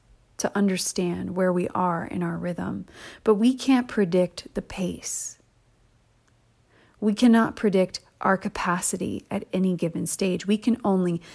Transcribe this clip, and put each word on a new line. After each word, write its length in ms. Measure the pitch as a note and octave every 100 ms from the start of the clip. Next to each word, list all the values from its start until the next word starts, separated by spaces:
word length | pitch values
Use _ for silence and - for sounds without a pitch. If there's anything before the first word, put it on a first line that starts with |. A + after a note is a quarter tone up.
| _ _ _ -
to 200 | - G3+
understand 800 | G3+ F3+ - - F3 F3+ F#3
where 180 | F3+ F#3
we 160 | F3+ F3+
are 380 | - F3+ E3 -
in 160 | -
our 160 | E3+ E3+
rhythm, 480 | F3 F3 F3 G3 F#3 - - -
but 100 | -
we 200 | G#3 A#3
can't 340 | B3+ - C4 B3
predict 640 | - F#3+ F3+ F3 - -
the 80 | -
pace. 760 | - - F3 E3 - - - - _ _ _ _ _ _ _ _ _ _ _ _ _ _ _ -
We 120 | G#3
cannot 440 | G#3 B3 A3+ A3+ -
predict 440 | G#3+ F#3+ F#3 - _ -
our 160 | F#3+ F#3+
capacity 920 | G3+ - - F3+ - F#3 F#3 - -
at 160 | G3 -
any 220 | F#3 F#3
given 320 | F3 E3 D#3+ E3
stage. 400 | - G3 F3 F#3
We 100 | G#3+
can 220 | A#3+ A#3
only 360 | G#3 F#3+ F3+ E3+ -